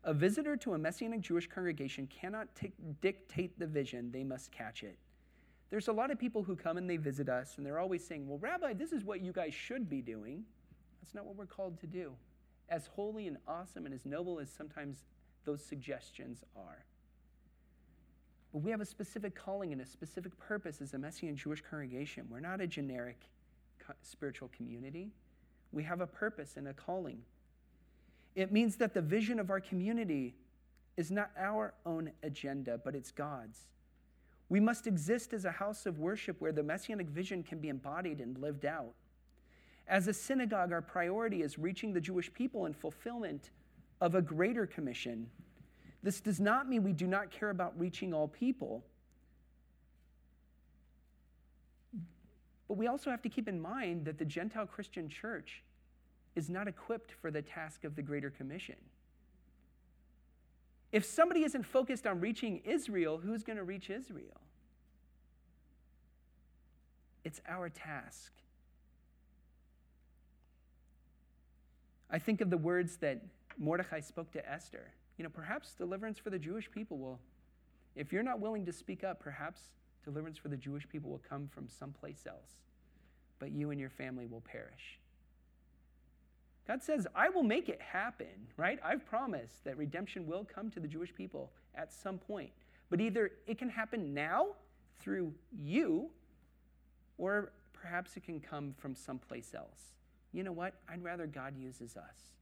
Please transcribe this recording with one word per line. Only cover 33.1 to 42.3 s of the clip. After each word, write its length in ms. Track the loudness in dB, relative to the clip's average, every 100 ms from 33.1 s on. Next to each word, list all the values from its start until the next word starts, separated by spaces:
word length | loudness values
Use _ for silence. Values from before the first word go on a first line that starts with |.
God's. 560 | -4 -4 -4 -8 -16 -20 -20 -20 _ -20 -20 -20 -20 4
We 120 | 8
must 260 | 8 6 2
exist 480 | 2 4 2 2
as 100 | -2
a 60 | -2
house 340 | 0 -2 0
of 140 | -2 0
worship 420 | 0 0 -2 0
where 120 | 2
the 100 | 2
Messianic 460 | 2 0 0 -2 0
vision 340 | -2 0 -2
can 160 | -2 -4
be 100 | -2
embodied 500 | -2 -2 -2 -2 -2
and 200 | -4 -2
lived 260 | -2 0
out. 300 | 0 0 -6 -12 -20 -20 -20 -20 -20 -20 -20 -20 4
As 220 | 6 6
a 60 |
synagogue, 580 | 2 2 4 4 4 4
our 80 | 4
priority 600 | 2 2 4 4 4 4
is 160 | 2 2
reaching 340 | 0 2 2
the 80 | 2
Jewish 320 | 2 0 0